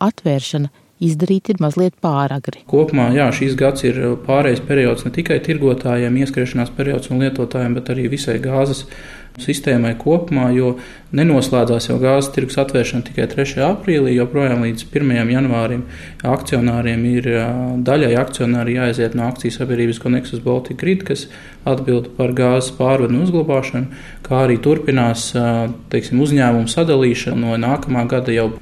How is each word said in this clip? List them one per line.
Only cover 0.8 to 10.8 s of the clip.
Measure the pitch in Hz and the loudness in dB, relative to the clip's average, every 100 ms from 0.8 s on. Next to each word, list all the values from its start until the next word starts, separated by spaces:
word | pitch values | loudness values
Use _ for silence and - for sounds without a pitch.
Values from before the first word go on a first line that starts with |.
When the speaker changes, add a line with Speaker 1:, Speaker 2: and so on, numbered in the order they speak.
| _ - 170 | _ -4 -2
Speaker 1:
izdarīt | 156 180 190 - | 0 0 0 0
ir | 196 | 0
mazliet | 151 156 180 - | 0 2 0 0
pāragri. | 170 139 139 135 - - - | -2 0 0 -2 -8 -12 0
Speaker 2:
Kopumā, | 143 156 139 120 | 2 4 2 4
jā, | 131 131 - | 4 2 2
šīs | 135 131 | 0 2
gads | 135 135 127 | 2 2 0
ir | 127 120 123 - | 0 -2 -2 0
pārējais | 135 143 117 - | 2 2 0 0
periods | 143 120 120 127 | 2 2 0 -4
ne | |
tikai | 170 170 147 - | -4 0 0 0
tirgotājiem, | 156 139 127 131 120 120 127 | 0 2 2 0 0 2 0
ieskriešanās | 135 131 123 127 120 | 0 -2 -2 -2 -4
periods | - 139 135 - | -4 -2 -2 -2
un | 127 | 0
lietotājiem, | 131 131 120 131 123 120 | 0 -2 -4 -2 -2 -2
bet | 123 | -4
arī | 127 120 | -2 -2
visai | 139 - 117 | -2 -2 -2
gāzes | 131 135 139 131 - - - - - - | 0 0 0 -2 -8 -18 -18 -20 -18 -10
sistēmai | - 143 - 120 117 113 | -4 -2 0 2 0 -2
kopumā, | 147 170 170 139 123 123 | 2 2 2 0 2 2
jo | 127 123 | 0 -2